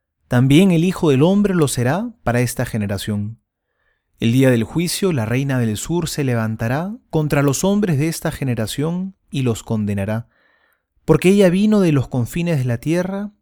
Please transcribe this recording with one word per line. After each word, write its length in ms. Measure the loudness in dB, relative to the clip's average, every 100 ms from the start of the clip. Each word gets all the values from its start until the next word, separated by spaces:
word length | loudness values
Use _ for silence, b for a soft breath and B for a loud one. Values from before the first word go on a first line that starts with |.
| _ _ -2
también 420 | 2 6 6 6
el 140 | 4 2
Hijo 240 | 0 2
del 140 | 4
Hombre 300 | 4 2 2
lo 140 | 0 0
será 460 | 0 -2 -2 -4 -6
para 160 | -2 0
esta 260 | 0 -2 -6
generación. 760 | -4 -4 -4 -4 -4 -6 -10 _ _ _ _ _ _ _ -4
El 100 | 0
día 200 | 4 4
del 120 | 2
juicio, 480 | 0 -2 -2 -2 -2
la 140 | 0 -2
reina 340 | -2 -2 -2
del 160 | -2 -2
sur 320 | -4 -4 -4
se 160 | -4
levantará 720 | -2 -2 -2 -4 -4 -4 -4 -10 _
contra 340 | -2 0 2
los 220 | 2 2 0
hombres 320 | 0 0 0
de 100 | -2
esta 240 | -4 -6
generación 840 | -4 -4 -2 -4 -4 -4 -4 -8 -12 _
y 120 | -4
los 220 | -2 -2
condenará, 680 | -4 -2 -2 -2 -2 -4 -8 _ _ _ _ _ _ _ 0
porque 240 | 2 4
ella 200 | 4 4
vino 300 | 4 2 4
de 140 | 4
los 160 | 2 0
confines 480 | -4 -4 -4 -2 -2
de 80 | -2
la 140 | -4
tierra 520 | -2 -2 -2 -6 -10 -14